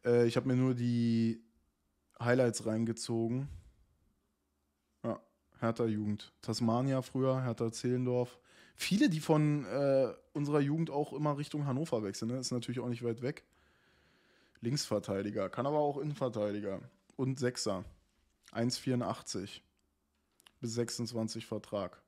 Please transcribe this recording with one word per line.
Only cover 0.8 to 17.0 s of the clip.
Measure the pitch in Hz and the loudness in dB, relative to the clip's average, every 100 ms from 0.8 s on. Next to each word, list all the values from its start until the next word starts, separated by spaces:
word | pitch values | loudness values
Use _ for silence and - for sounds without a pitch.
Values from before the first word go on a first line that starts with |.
| 120 120 117 113 113 113 _ _ _ _ _ _ _ - | 2 2 4 4 2 0 _ _ _ _ _ _ _ -4
Highlights | 117 123 123 113 113 | 2 4 4 2 -2
reingezogen. | 110 113 113 - 117 113 127 143 - - _ _ _ _ _ _ _ _ _ _ _ _ _ | 0 0 -2 -2 -2 0 -2 -6 -12 -18 _ _ _ _ _ _ _ _ _ _ _ _ _
Ja, | 117 107 _ _ _ - | -6 -6 _ _ _ -2
Hertha-Jugend. | 113 113 117 107 104 104 - _ | -2 2 0 0 0 -4 -8 _
Tasmania | - 110 117 120 135 131 | -6 0 2 2 2 0
früher, | 120 131 131 131 | -2 0 2 2
Hertha | 127 113 117 | 0 -2 -4
Zehlendorf. | - 123 127 127 123 120 - _ - - | -2 -2 0 2 0 0 -6 _ -20 -20
Viele, | - - 202 294 | -10 0 4 4
die | 156 | 2
von, | - 151 151 147 | 4 4 6 2
äh, | 101 127 139 135 123 - _ | 0 0 4 4 4 -2 _
unserer | 147 143 151 | -4 2 2
Jugend | 139 160 160 | 2 0 0
auch | 143 151 | -2 -4
immer | - 151 143 | -2 -2 -2
Richtung | 143 151 | -4 -4
Hannover | 143 127 165 113 | -2 -2 -2 -2
wechseln, | 101 - 113 | -2 -4 -4
ne? | 131 | -4
Ist | 123 | -4
natürlich | 123 - 123 | -4 -4 -6
auch | 123 | -4
nicht | 117 | -4
weit | 120 117 | -4 -2
weg. | 127 - _ _ _ _ _ _ _ _ _ _ _ _ | -6 -6 _ _ _ _ _ _ _ _ _ _ _ _
Linksverteidiger, | 117 147 - 104 - 98 101 107 95 | -2 -2 0 -2 0 -2 -2 -2 -4
kann | - 131 | -2 0
aber | 151 | 2
auch | 147 139 | 0 0
Innenverteidiger. | 151 143 131 113 104 104 101 98 - _ | -6 -2 -4 -2 -2 -2 -6 -8 -10 _